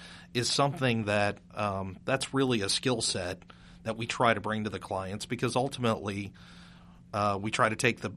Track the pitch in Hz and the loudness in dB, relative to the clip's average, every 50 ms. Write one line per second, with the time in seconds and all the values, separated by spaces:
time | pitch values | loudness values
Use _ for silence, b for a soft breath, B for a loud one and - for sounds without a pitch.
0 | B B B B B B B 123 117 - - - 139 143 139 - 131 127 117 113 | B B B B B B B -2 0 2 4 4 4 2 2 2 2 2 2 2
1 | 110 101 104 104 104 101 101 - - - - - 107 104 98 95 95 95 92 - | 2 2 2 4 4 2 0 -2 -8 -12 -6 -4 -2 -2 -2 -2 -4 -6 -8 -8
2 | - 123 131 135 - - - 135 139 127 123 113 98 98 - - - 131 127 113 | -4 -2 -2 0 -2 -2 0 2 2 2 2 2 2 0 -2 0 0 0 0 0
3 | - - - - 90 87 92 - - - B B B B B B B 113 110 110 | 0 -2 -2 -2 -4 -4 -6 -8 -10 -16 B B B B B B B -6 -6 -4
4 | 113 113 - - 127 117 110 104 95 104 107 107 107 107 101 95 - - 101 95 | -4 -4 0 4 4 4 4 4 2 -2 -2 -2 -2 -2 -4 -6 -6 -6 -4 -4
5 | 95 92 98 107 - - 123 120 - 123 - 123 127 139 - - 123 117 110 - | -4 -4 -6 -6 -6 -6 -4 -2 -2 0 0 0 -2 -2 -2 -2 0 0 0 0
6 | - 104 98 101 101 95 - B B B B B B B B B B B B B | -2 -4 -6 -6 -8 -10 -12 B B B B B B B B B B B B B
7 | B B - 104 104 104 101 98 98 110 - - 123 110 110 - - 123 113 - | B B -2 0 2 2 2 0 -2 -2 2 4 4 4 4 4 2 2 2 0
8 | - 104 101 | -2 -8 -8